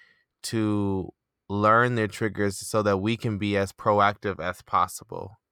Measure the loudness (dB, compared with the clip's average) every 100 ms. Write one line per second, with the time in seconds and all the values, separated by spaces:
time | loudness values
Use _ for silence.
0 | _ _ _ _ -6 -2 0 0 0 -2
1 | -4 -12 _ _ _ 0 4 6 4 0
2 | -2 -2 -6 -2 -4 -4 -4 0 2 0
3 | 0 -2 -4 -4 -2 0 -2 -2 2 4
4 | 4 2 -6 -4 -6 -8 -2 0 0 -4
5 | -14 -12 -14 -18 _